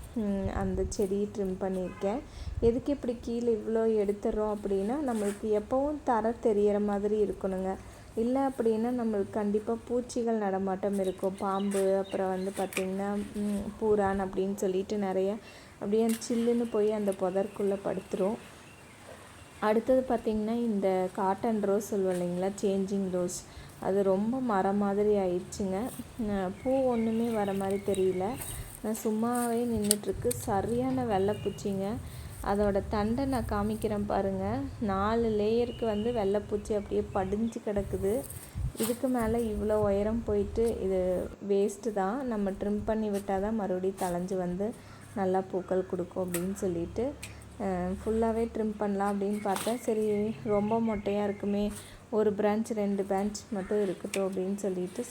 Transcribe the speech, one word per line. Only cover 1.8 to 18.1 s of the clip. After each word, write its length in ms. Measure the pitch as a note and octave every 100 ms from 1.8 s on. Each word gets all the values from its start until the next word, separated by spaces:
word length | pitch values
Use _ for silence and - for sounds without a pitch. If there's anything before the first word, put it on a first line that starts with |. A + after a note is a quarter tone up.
| F3+ - G3 A#3+ - - - -
எதுக்கு 320 | A#3 A#3 B3
இப்படி 240 | C#4 B3 A#3
கீழே 320 | - A#3 A#3+
இவ்வளோ 320 | A3 G#3+ A3+ A3+ A3
எடுத்துடுறோம் 580 | G3+ G3+ A#3 G#3+ G#3+
அப்படின்னா, 420 | G#3 G#3 G3 G3+ C#4 C#4+
நம்மளுக்கு 400 | A3+ G3+ G3 A3
எப்பவும் 520 | G#3 G#3+ C4 C#4+ D4
தரை 280 | - A#3 A3 A#3
தெரியற 420 | A#3+ G3+ G#3 G3+
மாதிரி 400 | G#3 G3+ G#3 G#3+
இருக்கணுங்க. 460 | G3+ F#3+ G3 F#3 F#3+ F#3+ - - - -
இல்ல 320 | A#3 C4 C#4
அப்படின்னா 440 | C4 A3+ A3 A#3
நம்மளுக்கு 380 | B3 A3+ G#3 G3
கண்டிப்பா 460 | A3+ G#3 G#3 G#3+ A3+
பூச்சிகள் 520 | - B3 A#3+ B3+ A#3 A3
நடமாட்டம் 640 | G3+ F#3+ G3 F#3 G3+ G3+
இருக்கும். 360 | F#3+ F#3 G3 F#3+
பாம்பு, 580 | G3+ G3 G3+ G3 F#3+ F#3+
அப்புறம் 320 | F#3+ G3 F#3+
வந்து 240 | F#3 F#3+ G3
பார்த்திங்கன்னா, 540 | F#3+ F#3+ F#3+ F#3+ G3+ G3+ G3+ G#3
ம், 280 | G#3 G3+ G#3
பூரான் 460 | G3+ A3 G#3 G3 G3
அப்படின்னு 340 | F#3+ F#3+ F#3+
சொல்லிட்டு 420 | G3 G3+ F#3 G3+ G#3+
நிறைய 340 | G3 F#3 F#3+ A3 - - -
அப்படியே 340 | - G3+ G#3+ A3+ A3+
சில்லுன்னு 500 | - A#3 A#3 A#3+ A#3
போய் 220 | A3 G#3
அந்த 180 | G#3+ G3+
புதருக்குள்ள 680 | F#3+ F#3 F#3+ G3 - G3+ G3
படுத்துரும். 600 | - F3+ -